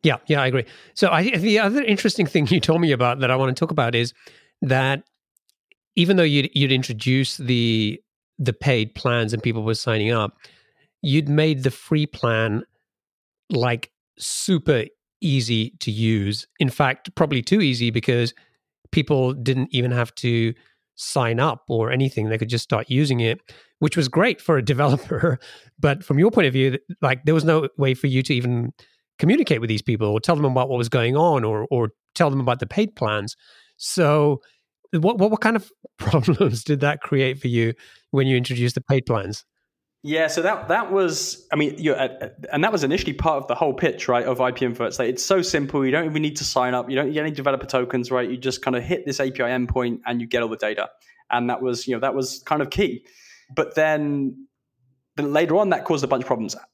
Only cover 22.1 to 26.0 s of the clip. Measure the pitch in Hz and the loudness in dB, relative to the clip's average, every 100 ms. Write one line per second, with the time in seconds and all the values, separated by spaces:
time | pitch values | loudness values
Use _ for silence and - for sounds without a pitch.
22.1 | 120 107 110 113 120 - - 117 127 147 | 0 -2 -2 -2 -4 -2 -4 0 0 2
23.1 | 123 113 - _ - _ _ 151 170 131 | 2 0 -2 _ -20 _ _ -2 0 0
24.1 | 156 226 170 - 151 110 131 147 135 - | 2 0 0 0 0 2 2 2 0 -2
25.1 | - 165 127 - - _ _ 147 139 | -2 0 -2 -6 -20 _ _ 0 0